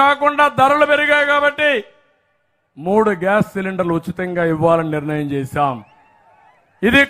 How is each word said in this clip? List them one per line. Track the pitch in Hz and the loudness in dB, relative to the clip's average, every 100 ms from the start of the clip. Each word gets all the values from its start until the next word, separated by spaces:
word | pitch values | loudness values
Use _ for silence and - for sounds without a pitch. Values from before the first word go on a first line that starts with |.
కాకుండా | 277 277 285 285 294 247 | 2 2 0 2 0 2
ధరలు | 269 294 294 | 2 2 2
పెరిగాయి | 294 294 294 285 | 2 2 0 2
కాబట్టి | 285 285 285 302 254 - _ _ _ _ _ _ _ _ - | 0 0 0 0 -2 -4 _ _ _ _ _ _ _ _ -10
మూడు | 165 208 214 185 | -2 2 2 0
గ్యాస్ | 180 214 - | 0 0 -2
సిలిండర్లు | 196 190 185 175 165 | -4 -6 -4 -2 -4
ఉచితంగా | 175 180 180 175 170 | -6 -8 -6 -2 -2
ఇవ్వాలని | 160 165 165 160 151 | 0 2 2 0 -4
నిర్ణయం | 147 151 147 139 | -4 -6 -4 -6
చేశాం. | 131 151 139 120 101 _ _ _ _ _ _ _ _ - | -6 -2 -2 -4 -12 _ _ _ _ _ _ _ _ -4
ఇది | 202 269 277 | 2 2 4